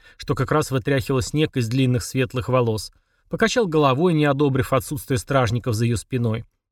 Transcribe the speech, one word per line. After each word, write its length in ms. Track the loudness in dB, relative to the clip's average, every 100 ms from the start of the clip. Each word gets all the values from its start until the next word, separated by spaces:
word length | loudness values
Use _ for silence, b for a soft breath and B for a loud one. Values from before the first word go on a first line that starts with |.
| b -12
что 180 | -6
как 160 | -2 0
раз 200 | 0 0
вытряхивала 500 | -2 0 -2 0 -2
снег 380 | 0 0 0 0
из 100 | -2
длинных 340 | 0 2 0
светлых 460 | -2 -2 -2 -4 -2
волос. 420 | 0 0 -2 -6 -16 _ _ _
Покачал 380 | 0 0 2 0
головой, 480 | 2 4 4 2
не 100 | 4
одобрив 480 | 2 2 2 2 0
отсутствие 460 | -2 -2 -6 -4 -4
стражников 560 | 0 0 2 0 -2
за 100 | 0
её 120 | 0 -2
спиной. 480 | -4 -4 -2 -4 -8 _ _